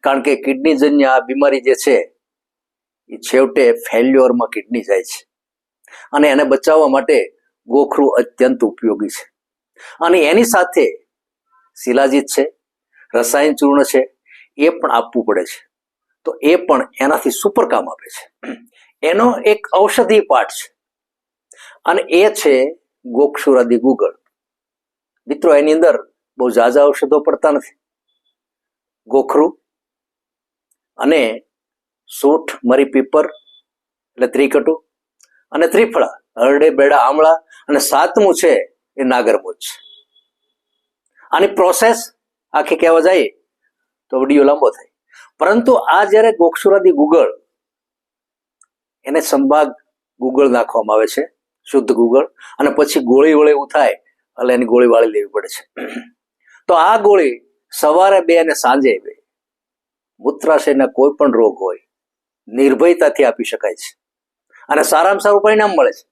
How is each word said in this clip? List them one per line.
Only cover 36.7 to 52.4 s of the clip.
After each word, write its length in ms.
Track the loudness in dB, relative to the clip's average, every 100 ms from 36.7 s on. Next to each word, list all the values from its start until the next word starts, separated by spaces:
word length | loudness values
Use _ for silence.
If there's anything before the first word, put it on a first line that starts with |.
બેડા, 320 | 2 2 2 2
આમળા 300 | 2 2 2 _ -20 -4
અને 120 | -4
સાતમું 540 | 0 -2 0 2 0
છે 200 | 2 0 0 -4 _ _ -6
એ 60 |
નાગરમોજ 540 | -2 -2 0 -2 -4 -16
છે. 160 | -16 -18 _ _ _ _ _ _ _ _ _ _ _ _ _ _ _
આની 220 | -2 -2 0
પ્રોસેસ 400 | 0 2 0 0 -6 _ _ _ _
આખી 280 | -6 -4 0
કહેવા 240 | 2 4 2
જઈએ 200 | 0 -2 _ _ _ _ _ _ _ _
તો 60 | -4
વીડિયો 240 | 0 2 4
લાંબો 220 | 2 0
થાય, 160 | -2 _ _ _ -20 -20 _
પરંતુ 320 | 0 0 2 0 2
આ 100 | 0
જ્યારે 260 | 2 2 2 2
ગોક્ષુરાદી 560 | 0 2 0 4 2 2
ગુગળ, 280 | 2 2 0 -4 _ _ _ _ _ _ _ _ _ _ _ _ _ _ _ _ -4
એને 140 | -4
સંભાગ 500 | -2 -2 2 2 0 -6 _ _ _ _
ગુગળ 280 | -4 0 2
નાખવામાં 460 | 0 -2 -4 0 0
આવે 100 | 0
છે, 160 | -4 -8 _ _ _ -4
શુદ્ધ 260 | -4 0
ગુગળ, 320 | 0 2 0 -2 _